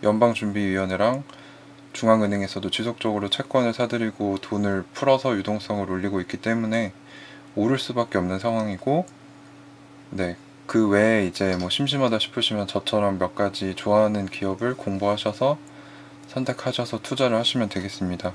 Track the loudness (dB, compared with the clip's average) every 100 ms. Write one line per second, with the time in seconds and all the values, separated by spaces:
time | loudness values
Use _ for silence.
0 | 2 4 4 4 -2 -2 0 0 0 2
1 | 2 0 -6 -18 -20 -20 -20 -20 -18 -2
2 | 4 4 4 0 -2 -4 -4 -2 -4 -2
3 | -2 -2 -2 -2 0 2 2 2 0 0
4 | -2 -2 -2 -2 -2 0 0 0 -4 -2
5 | 2 4 2 -2 -2 -4 -4 -4 -2 -2
6 | -2 -2 -4 -4 -2 -2 0 -2 -2 -6
7 | -20 -20 -20 -20 -10 0 2 2 0 -2
8 | 0 0 0 0 0 0 -2 -4 0 0
9 | 0 -10 -20 -20 -20 -20 -20 -20 -20 -20
10 | -12 -4 -4 -4 -14 -20 -2 2 4 6
11 | 6 4 2 0 0 0 -2 -2 0 0
12 | 2 0 -2 -2 -2 0 -2 -4 0 0
13 | 2 0 -2 0 -2 0 -6 -4 2 4
14 | 4 2 -4 -4 -4 -2 -2 -2 -4 0
15 | 0 0 -2 0 0 0 -6 -20 -20 -20
16 | -20 -20 -10 -6 -4 -4 -4 -4 -4 -6
17 | -6 0 2 2 0 0 -2 -2 -6 -4
18 | -4 -2 -6